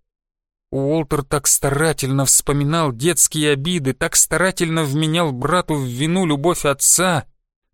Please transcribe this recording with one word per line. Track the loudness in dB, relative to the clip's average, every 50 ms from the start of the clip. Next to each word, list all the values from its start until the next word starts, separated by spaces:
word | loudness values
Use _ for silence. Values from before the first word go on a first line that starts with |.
| _ _ _ _ _ _ _ _ _ _ _ _ _ _
Уолтер | -6 -4 -2 0 0 0 0 0 -2 -2 -2
так | -2 -2 -2 0
старательно | 2 0 2 2 0 0 2 2 0 0 0 -2 -2 0 0 2
вспоминал | 2 2 2 2 0 0 0 0 0 0 0 0 -2 -2
детские | -2 0 0 2 2 0 0 0 0 0 2 0
обиды, | 0 0 -2 -2 -2 -2 -2 -2
так | -2 -2 0 0
старательно | 0 0 2 2 0 0 0 0 0 -2 -2 0 0 -2
вменял | 0 0 0 0 0 0 0 0 0
брату | -2 -2 -2 0 0 0 0 0 -2
в | -4 -4
вину | -4 -4 -2 -2 0 0 0 0
любовь | 0 0 0 0 0 0 0 0
отца, | -2 -2 0 2 2 2 2 2 2 0 -2 -4 -6 _ _ _ _ _ _ _ _